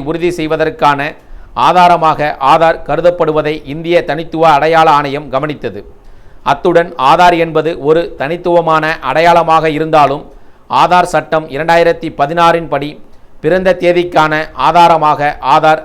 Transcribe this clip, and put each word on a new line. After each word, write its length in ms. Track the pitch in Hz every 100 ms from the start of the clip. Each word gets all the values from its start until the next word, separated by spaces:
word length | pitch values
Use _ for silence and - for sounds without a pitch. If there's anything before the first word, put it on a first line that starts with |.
| 143
உறுதி 220 | 165 175 170
செய்வதற்கான 640 | 156 156 156 151 147 139 143 - - - - - 131
ஆதாரமாக 640 | 175 175 170 160 151 151 - 135
ஆதார் 300 | 160 165 165 -
கருதப்படுவதை 680 | 151 170 175 156 151 151 - 131
இந்திய 280 | 151 170 170 160
தனித்துவ 340 | 147 160 160 160 143
அடையாள 320 | 160 160 160 151
ஆணையம் 320 | 143 143 147
கவனித்தது. 460 | 131 151 131 127 98 - - - - - - 139
அத்துடன் 380 | 143 180 170 175 175 131
ஆதார் 260 | 170 175 170
என்பது 280 | 165 156 151 170 139
ஒரு 140 | 160 170 -
தனித்துவமான 720 | 135 170 175 175 160 156 156 160 131
அடையாளமாக 520 | 139 170 170 160 160 160 151
இருந்தாலும், 480 | 160 160 143 143 - - - - - 123
ஆதார் 280 | 165 180 175
சட்டம் 340 | 156 147 160 156 135
இரண்டாயிரத்தி 540 | 165 170 170 170 165 -
பதினாறின் 500 | 143 170 170 170 160
படி 180 | 147 147 151 - - - - 151
பிறந்த 300 | 185 185 180
தேதிக்கான 580 | 175 175 175 170 156 156 - - 139
ஆதாரமாக 640 | 165 170 165 151 143 147 147 131
ஆதார் 280 | 151 156 156